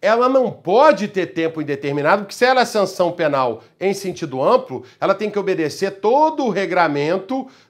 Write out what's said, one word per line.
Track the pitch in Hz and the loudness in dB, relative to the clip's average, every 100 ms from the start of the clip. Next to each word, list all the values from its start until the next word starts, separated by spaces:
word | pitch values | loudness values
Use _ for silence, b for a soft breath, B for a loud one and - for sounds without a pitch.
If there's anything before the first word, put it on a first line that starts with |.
Ela | 190 233 247 | 2 2 4
não | 269 240 | 2 2
pode | 147 - 208 302 294 202 | -4 0 4 6 4 0
ter | 190 170 | -4 -4
tempo | - 160 160 | -2 -4 -4
indeterminado, | 147 139 143 143 143 202 | -6 -4 -4 0 2 2
porque | 202 - | 0 0
se | |
ela | 247 254 | 2 2
é | 240 | 2
sanção | 214 190 - 180 | 0 -2 0 -2
penal | 170 160 139 127 110 B B | 0 -2 0 -2 -4 B B
em | 185 | -4
sentido | 196 - - 156 131 | -4 -6 -8 -8 -2
amplo, | 147 254 - 127 B B | 4 2 2 -12 B B
ela | 160 190 | -2 -2
tem | 214 | -2
que | 202 | -4
obedecer | 190 180 151 139 196 190 | -4 -2 -4 -4 -6 -2
todo | 208 262 311 311 | 0 2 2 0
o | 262 | -4
regramento | 185 190 180 165 143 147 190 - 262 262 B B | -2 -2 0 0 0 -2 -2 -4 -8 -8 B B